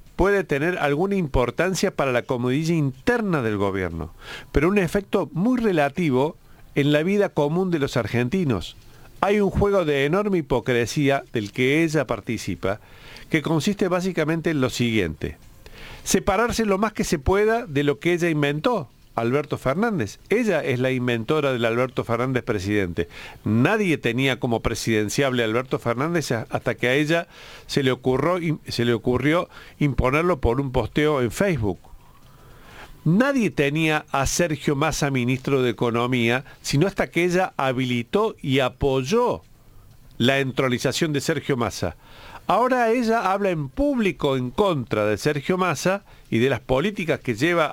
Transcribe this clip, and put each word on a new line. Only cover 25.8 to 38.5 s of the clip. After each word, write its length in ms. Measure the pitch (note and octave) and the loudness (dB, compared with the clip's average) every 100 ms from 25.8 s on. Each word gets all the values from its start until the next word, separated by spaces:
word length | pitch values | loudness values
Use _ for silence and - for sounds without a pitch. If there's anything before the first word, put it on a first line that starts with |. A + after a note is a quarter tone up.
| A#2 A#2 D3+ E3+ - | -2 -2 -2 -2 -2
a-, 160 | A#2 - | -4 -4
hasta 240 | - - | -6 -4
que 140 | A2+ B2 | -2 0
a 60 | |
ella 340 | C3+ D3+ E3+ - - - - - | 2 2 -2 -4 -12 -20 -18 -6
se 160 | C#3+ | 0
le 80 | C3 | 0
ocurrió 480 | B2+ C3 B2+ D#3 F3+ | 0 0 0 0 0
im-, 180 | E3 - - | -2 -4 -6
se 180 | - | -2
le 80 | A#2+ | 0
ocurrió 560 | A#2 B2+ B2 C#3 E3+ - - - - | 0 0 0 2 0 -2 -10 -14 -2
imponerlo 640 | D3 B2+ B2 D3 F3 F3 | 0 2 2 2 2 2
por 200 | A#2+ B2 | 0 0
un 120 | C#3 | 0
posteo 500 | B2 G#2+ - D3+ C#3+ | -2 -2 0 2 2
en 80 | A#2+ | 0
Facebook. 480 | - G3 D3 G#2 F2 - - - - - - - - - - - - | 0 0 0 -2 -4 -10 -20 -20 -20 -20 -20 -20 -20 -20 -20 -20 -4
Nadie 460 | D3+ F#3 C4+ C4+ F#3+ | 2 4 4 2 0
tenía 560 | - C#3+ D3+ D#3+ D3+ - | 0 0 0 0 0 -2
a 140 | C#3 C3 | -2 0
Sergio 500 | - C#3+ D3+ - C3+ | 0 0 -2 -2 0
Massa 340 | D#3 - D3 | 0 0 -2
ministro 520 | C3+ A#2+ B2+ - C3+ | 0 0 -2 0 0
de 80 | B2 | 0
Economía, 760 | G#2 A#2+ A#2 B2 C3 A#2 B2+ - - | 0 0 0 0 0 2 0 -4 -12
sino 240 | - C#3 F#3+ | -2 0 2
hasta 240 | - F#3+ | 0 -2
que 140 | E3+ | 0
ella 280 | F3+ F3 F3+ - | 0 2 0 0
habilitó 800 | C3+ B2+ B2+ A#2+ A#2 G3+ A3 - | -2 0 -2 -2 0 0 0 -4
y 200 | - | -2